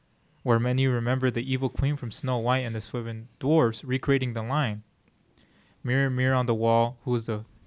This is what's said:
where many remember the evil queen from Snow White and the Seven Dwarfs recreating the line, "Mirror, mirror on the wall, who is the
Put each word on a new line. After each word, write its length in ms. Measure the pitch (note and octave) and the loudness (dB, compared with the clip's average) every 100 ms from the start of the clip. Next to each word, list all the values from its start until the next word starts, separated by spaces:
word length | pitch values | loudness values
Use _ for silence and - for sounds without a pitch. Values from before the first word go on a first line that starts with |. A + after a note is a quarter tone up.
| _ _ _ _ | _ _ _ _
where 180 | C3 A#2 | 2 2
many 280 | B2 B2+ C3+ | 2 2 2
remember 420 | B2 A#2 C3 B2+ | 2 0 0 0
the 200 | A#2+ B2 | 0 -2
evil 200 | C3 C3 | -2 -2
queen 260 | - C#3 D3 | 0 0 -2
from 140 | A#2+ | -6
Snow 300 | - C3 B2+ | -6 -4 -2
White 260 | A2+ C3 B2 | 0 0 -2
and 100 | A2+ | -6
the 60 | |
Seven 460 | - B2 A#2 A2+ A2+ - | -6 -6 -6 -8 -12 -6
Dwarfs 440 | C3 D#3+ A#2+ A2 C3 | 2 4 4 2 -4
recreating 480 | B2+ - C#3 B2+ | -2 2 0 0
the 80 | A#2 | -4
line, 400 | A2 C#3+ C3 G#2 - _ _ _ _ _ _ _ _ _ | -4 -2 -2 -4 -10 _ _ _ _ _ _ _ _ _
"Mirror, 260 | A#2+ C3 C#3 | -2 0 0
mirror 260 | B2+ C3 C3 | 0 2 2
on 120 | B2 | 2
the 80 | A2+ | 2
wall, 420 | A#2 A#2 A#2 B2 - | 2 4 2 -2 -2
who 80 | A#2+ | -2
is 120 | A2+ | -2
the 180 | G#2+ G#2+ _ | -6 -8 _